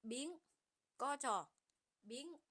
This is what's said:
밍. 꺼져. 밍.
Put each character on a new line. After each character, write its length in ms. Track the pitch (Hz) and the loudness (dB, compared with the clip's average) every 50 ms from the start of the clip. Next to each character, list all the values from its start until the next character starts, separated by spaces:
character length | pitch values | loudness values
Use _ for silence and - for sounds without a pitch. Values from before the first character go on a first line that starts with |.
밍. 380 | - 220 233 254 277 330 359 311 _ _ _ _ _ _ _ _ _ _ _ | -2 -2 -2 -2 -2 -4 -4 -8 _ _ _ _ _ _ _ _ _ _ _
꺼져. 500 | _ 247 269 285 285 269 254 214 190 156 - _ _ _ _ _ _ _ _ _ _ | _ 0 0 2 2 4 4 4 4 2 -2 _ _ _ _ _ _ _ _ _ _
밍. 340 | _ 208 226 254 285 339 330 - _ _ | _ -8 -8 -6 -6 -8 -12 -12 _ _